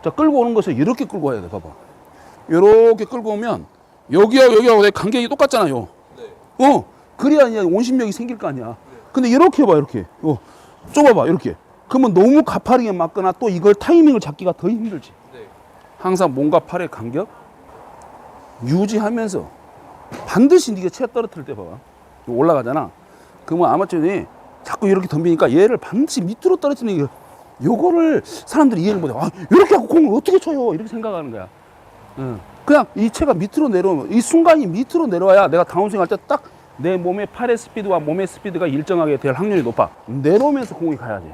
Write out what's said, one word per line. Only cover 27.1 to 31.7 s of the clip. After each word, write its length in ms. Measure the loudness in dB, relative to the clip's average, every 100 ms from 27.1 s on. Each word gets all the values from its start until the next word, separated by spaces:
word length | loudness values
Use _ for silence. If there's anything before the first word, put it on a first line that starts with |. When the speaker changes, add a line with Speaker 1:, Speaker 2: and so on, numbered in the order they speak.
| -8 -20 -20 -20 _
Speaker 1:
요거를 580 | -4 0 0 2 0 0
사람들이 580 | -4 -18 -10 -4 -2 -2
이해를 180 | -4 -4
못해. 140 | -6 -6
"아, 140 | -8 -8 2
이렇게 240 | 2 4
하고 120 | 0 2
공을 280 | 2 2 0
어떻게 220 | 0 0
쳐요?" 360 | 0 -4 -4
이렇게 140 | -4 -8
생각하는 420 | -10 -8 -10 -10
거야. 180 | -14 -16 _ _